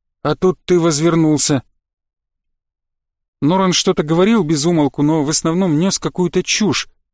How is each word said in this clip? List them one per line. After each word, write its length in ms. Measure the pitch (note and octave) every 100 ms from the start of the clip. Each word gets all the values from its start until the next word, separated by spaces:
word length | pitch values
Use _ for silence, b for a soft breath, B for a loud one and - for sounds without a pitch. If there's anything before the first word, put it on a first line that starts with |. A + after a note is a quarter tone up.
| _ _
а 140 | C#3+ D3+
тут 240 | F#3 - -
ты 140 | F3+
возвернулся". 840 | E3 C#3+ E3+ E3+ D#3 D3+ - C#3 - _ _ _ _ _ _ _ _ _ _ _ _ _ _ _ _ _
Норан 300 | C#3 F#3 F#3
что-то 320 | E3 F#3+ F#3
говорил 400 | D3+ E3 G3 A#3
без 220 | D#3 D#3 D#3
умолку, 360 | E3+ C#3+ -
но 220 | D3 D#3+
в 60 | C#3
основном 500 | D#3+ E3 E3+ F#3+ D3+
нес 180 | F#3+ -
какую-то 460 | D#3+ - F3 F#3
чушь. 460 | - - G#3 B2 - _ _